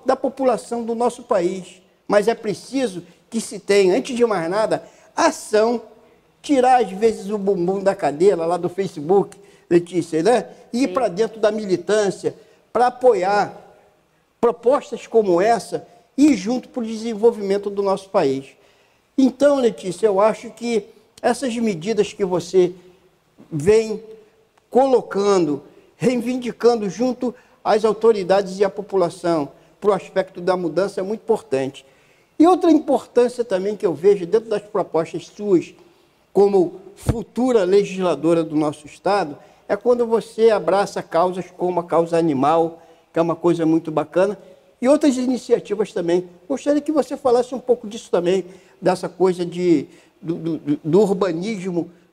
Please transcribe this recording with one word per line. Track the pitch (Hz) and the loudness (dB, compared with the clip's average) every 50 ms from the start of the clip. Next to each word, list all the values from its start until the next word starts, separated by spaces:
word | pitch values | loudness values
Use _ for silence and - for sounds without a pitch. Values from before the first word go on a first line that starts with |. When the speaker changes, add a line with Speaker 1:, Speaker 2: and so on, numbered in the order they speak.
| - | -2
Speaker 1:
da | 254 262 | -2 -2
população | - - 254 - - 269 254 226 196 - - 240 240 233 | 0 -2 -6 -4 -2 0 0 0 0 -4 -8 -8 -8 -6
do | 220 233 | -6 -4
nosso | 226 240 240 233 - 240 | -2 -2 -2 -2 -4 -6
país. | - 226 190 175 180 190 190 170 - - - _ _ _ _ _ - | -2 -2 0 0 -2 -4 -6 -10 -14 -20 -20 _ _ _ _ _ 0
Mas | 202 208 196 220 | 2 2 2 2
é | 233 | -2
preciso | 226 226 214 175 - - - 240 269 262 226 185 170 170 - - _ _ _ | -2 -2 -6 -6 -6 -8 -8 -4 -4 -4 -4 -4 -8 -16 -18 -20 _ _ _
que | - 226 | -8 -8
se | - - - 196 | -8 -8 -12 -10
tenha, | - - 202 202 196 180 185 262 | -2 0 2 4 4 4 2 2
antes | 254 - 254 | 0 -2 -2
de | 233 240 | 0 0
mais | 226 208 180 165 165 | 0 0 0 -4 -2
nada, | 185 214 220 - - - - - _ _ _ _ - | -2 -2 -2 -2 -2 -4 -6 -10 _ _ _ _ -4
ação, | - 330 311 - - - - 214 214 220 233 240 220 - - - _ _ _ _ _ _ _ _ _ | 0 0 0 0 -2 -8 -2 0 2 2 2 0 -2 -6 -10 -20 _ _ _ _ _ _ _ _ _
tirar | - - 294 254 247 247 240 254 | -4 -2 2 2 4 4 4 4
às | 220 185 | 2 0
vezes | 190 190 226 226 208 202 190 196 | -2 0 0 0 0 0 -6 -8
o | 214 208 | -6 -4
bumbum | 190 202 196 180 170 180 196 202 190 | -2 -2 0 0 0 -2 -2 -2 0
da | 190 190 | -2 -2
cadeira | - 165 143 143 147 180 202 190 170 165 | 0 -2 -4 0 2 2 2 2 2 0
lá | 165 175 | -2 -2
do | 175 175 175 | -2 -4 -6
Facebook, | 175 196 196 180 - 156 143 156 196 202 - - - - - _ _ _ _ - | -4 -4 -6 -6 -6 -8 -2 0 2 2 2 0 -6 -20 -20 _ _ _ _ 0
Letícia, | 175 170 175 175 185 175 151 - 160 156 165 | 0 0 0 0 -4 -6 -4 -2 -2 0 2
né? | 220 247 214 - - - - - _ | 2 2 2 0 -4 -12 -20 -16 _
E | - 233 277 | -4 -4 -2
ir | 180 | -2
Speaker 2:
Sim. | 180 | -2
Speaker 1:
pra | 269 247 196 | -2 -2 -2
dentro | 170 185 226 214 - 220 | -2 -2 -4 -4 -4 -2
da | 214 208 | -2 -2
militância, | 214 220 214 190 180 170 - - 208 214 208 190 180 - - 151 - - - _ _ _ _ _ | -2 -2 -4 -2 -2 -2 -2 0 0 0 0 0 -4 -4 -6 -8 -8 -10 -20 _ _ _ _ _
pra | - 214 247 247 | -2 0 0 0
apoiar | 247 - 254 254 226 190 175 196 208 202 185 - - - - - - _ _ _ _ _ _ _ _ _ _ _ _ - | 0 2 2 4 4 4 2 0 0 0 0 -2 -4 -14 -20 -20 -20 _ _ _ _ _ _ _ _ _ _ _ _ -2
propostas | - 240 233 - - 233 285 277 - - 233 190 - | 0 0 0 0 0 0 0 0 0 -6 -14 -14 -8
como | - - 226 208 190 170 170 | 0 2 2 4 4 2 2
essa | 196 226 233 196 - - 170 147 - - _ _ _ _ _ - | 4 2 2 0 -2 -6 -10 -10 -10 -12 _ _ _ _ _ 4
e | 285 302 | 4 4
ir | 262 190 | 4 2
junto | 180 214 254 240 - - | 0 -4 -4 -4 -6 -8
pro | - 254 226 | -10 -8 -8
desenvolvimento | 220 226 214 220 233 220 202 220 233 214 214 202 196 196 202 202 208 | -8 -8 -8 -8 -8 -4 2 2 2 2 2 -2 -2 -2 -2 -2 -6
do | 202 202 196 | -6 -4 -2
nosso | 196 190 190 - - | -2 -2 -4 -4 -4
país. | - 202 208 - 135 135 135 - - _ _ _ _ _ _ _ _ _ _ _ _ - | -2 0 0 0 0 -4 -6 -12 -20 _ _ _ _ _ _ _ _ _ _ _ _ 2
Então, | 269 247 262 - 277 294 285 269 | 2 2 2 2 2 2 2 4
Letícia, | 247 226 196 - - 185 170 - 220 214 | 2 0 0 -2 -8 -10 -6 -2 0 0
eu | 190 190 | 2 2
acho | 208 220 208 - - 220 | 2 2 0 -2 -8 -18
que | - - 233 240 233 214 202 - - _ _ _ _ - | -16 -10 -6 -2 -2 -2 -4 -6 -16 _ _ _ _ -4
essas | - 247 233 - 277 254 220 240 | -2 -2 -2 -2 -4 -6 -4 -2
medidas | 233 220 190 156 156 214 226 202 196 - - | -2 -2 -2 -4 -4 -4 -2 -2 -2 -2 -2
que | - 202 | -6 -4
você | 180 180 170 170 - - 185 180 175 180 - - - - _ _ _ _ _ _ _ _ _ - - | -2 -2 -4 -4 0 2 2 2 2 0 -6 -20 -20 -20 _ _ _ _ _ _ _ _ _ -16 -8
vem | - 147 147 190 214 226 220 220 214 - - - - - - _ _ _ _ _ _ _ _ _ | -8 -4 2 4 4 4 2 0 -6 -10 -10 -14 -20 -20 -20 _ _ _ _ _ _ _ _ _
colocando, | - 240 269 269 254 220 - - - 196 202 202 202 185 165 147 147 139 - - - - _ _ _ | 2 2 4 4 4 2 2 0 -4 -2 0 2 2 2 2 0 -2 -4 -8 -14 -20 -20 _ _ _
reivindicando | - 156 233 254 240 214 240 254 262 240 226 - - - 233 240 226 208 196 | -4 -2 0 0 0 -2 -4 -6 -6 -6 -8 -4 0 2 2 2 2 -2 -4
junto | - 202 247 254 240 - 254 240 220 - _ _ _ _ - | -4 -2 -2 -2 -2 -2 -6 -6 -6 -8 _ _ _ _ -2
às | - 202 220 208 | 0 0 2 2
autoridades | 220 202 208 - 233 220 202 185 170 185 202 196 180 185 190 | 0 0 2 4 2 4 2 2 2 2 2 0 -2 -2 -2
e | 202 | -2
à | 190 | -2
população | - - 196 - 190 190 175 165 165 - - 170 170 156 139 - - _ _ _ _ - | -2 -6 -10 -4 -2 0 0 0 -2 -4 -4 -2 -2 -2 -2 -6 -10 _ _ _ _ -6
pro | - 208 | 0 0
aspecto | 196 175 - - - 190 185 - - 185 | 0 0 -2 -6 -4 -4 -4 -4 -6 -8
da | 175 185 180 | -2 -2 -2
mudança | 185 180 160 151 175 196 196 196 208 | -2 -2 -4 -2 -2 -2 -2 -4 -6
é | 185 | -6
muito | 196 220 214 - | -6 -8 -6 -2
importante. | - 220 - - - 135 135 135 - - - - _ _ _ _ _ _ _ _ _ _ - | -2 -2 -2 -2 -4 -4 -2 -2 -4 -6 -12 -20 _ _ _ _ _ _ _ _ _ _ 2
E | 311 | 4
outra | 349 370 330 349 339 | 4 4 4 4 4
importância | 302 294 - - 269 226 - - - 240 240 240 247 - 226 | 4 4 2 0 -2 -2 -2 -2 0 0 0 0 0 -4 -6
também | 233 196 185 190 202 214 | -4 -4 -4 -2 -4 -4
que | - 214 | -2 -2
eu | 185 156 | -2 -2
vejo | 139 170 202 202 180 175 165 | 2 4 4 4 2 2 -2
dentro | 190 226 226 233 | -2 -2 0 -2
das | 208 208 | -6 -6
propostas | - - - 202 - - - 160 165 160 - 165 - | -6 -4 -4 -4 -4 -2 -2 -4 -4 -4 -6 -12 -12
suas, | - - - 208 208 190 160 - - - _ - _ _ _ _ _ _ _ _ _ | -14 -14 -8 -2 2 2 2 2 0 -12 _ -20 _ _ _ _ _ _ _ _ _
como | - 185 202 202 202 190 165 - - - - - - | 2 2 2 4 4 2 2 0 -2 -10 -20 -20 -20
futura | - - - 226 233 - - - 226 247 262 240 220 185 | -10 -4 -4 -4 -4 -4 -10 -4 -2 0 2 2 2 2
legisladora | 180 196 202 196 165 185 190 185 175 151 139 147 165 170 165 160 | 4 2 2 2 0 -2 -4 -2 -2 -2 0 0 2 2 2 0
do | 160 151 | -2 -2
nosso | 151 151 151 147 - - | -2 -2 -2 -4 -8 -14
Estado, | 143 - - - 175 202 202 175 147 135 - - - _ _ _ - | -20 -14 -6 -4 -2 0 0 -2 -4 -8 -14 -18 -20 _ _ _ -6
é | 202 | -4
quando | 202 - 240 247 233 240 | -2 0 0 2 2 0
você | 226 233 214 - - - 220 220 226 | 0 0 -2 -2 -4 -2 2 4 4
abraça | 214 190 170 170 180 202 196 185 - 190 | 4 4 0 0 0 0 0 -2 -4 -10
causas | 165 - - 165 180 185 180 185 175 - | -8 -4 0 0 0 0 0 -4 -10 -12
como | - - 180 180 180 170 | -10 -6 -4 -2 -2 -2
a | 175 | -4
causa | 175 - 165 170 165 170 165 | -2 0 0 0 2 0 0
animal, | 165 165 143 127 135 147 160 165 165 165 165 - - - - _ _ _ | 2 2 2 2 2 2 2 2 2 0 -4 -10 -20 -20 -20 _ _ _
que | - 165 | -2 -2
é | |
uma | 170 170 156 165 | -2 -2 -2 -2
coisa | - 175 165 165 160 | 0 0 0 2 2
muito | 156 160 165 160 160 | 2 2 0 0 -2
bacana, | 156 147 - - - 175 190 202 202 - - - - _ _ _ _ - | -4 -4 -4 -2 0 0 0 0 -2 -6 -12 -20 -20 _ _ _ _ -2
e | 247 254 | 2 2
outras | 294 302 320 294 247 254 | 4 4 4 2 0 0
iniciativas | 247 254 254 220 - - 233 - - - 208 202 208 - | 0 -2 -2 -2 -2 0 0 0 0 -2 -4 -4 -4 -4
também. | - 196 170 165 175 185 180 - - - _ - | -4 -4 -2 0 0 0 0 -2 -12 -16 _ -6
Gostaria | 277 240 - 285 294 294 | -6 -4 -2 0 0 0
que | 294 - | 0 -2
você | 311 294 - - 294 - | 0 0 -2 -2 -4 -4
falasse | - 302 233 254 240 - 277 | 0 2 2 2 0 -2 -6
um | 233 | -6
pouco | - - 240 247 - 202 | -2 -2 -2 -2 -2 -12
disso | 220 220 - - | -14 -14 -10 -4
também, | - 180 175 170 190 190 175 - - - _ _ _ - | -2 -2 0 2 0 0 -2 -6 -12 -20 _ _ _ -4
dessa | - - 196 190 196 190 | -2 -2 -2 -2 -4 -8
coisa | - - 175 185 180 175 175 | -4 0 0 0 0 0 -4
de, | 165 160 175 180 175 165 139 - - - - _ _ _ _ - | -6 -4 -2 2 2 2 2 0 -4 -14 -20 _ _ _ _ -8
do, | 156 170 165 160 165 156 - | -8 -8 -6 -6 -6 -6 -6
do, | - 143 147 147 - | -4 -4 -4 -4 -2
do | 156 156 196 | 0 2 4
urbanismo | 220 185 196 185 202 185 160 165 180 220 226 190 175 190 175 170 175 - - _ _ _ | 4 2 2 -2 -2 -2 -2 -4 -6 -6 -8 -8 -8 -6 -4 -6 -6 -6 -10 _ _ _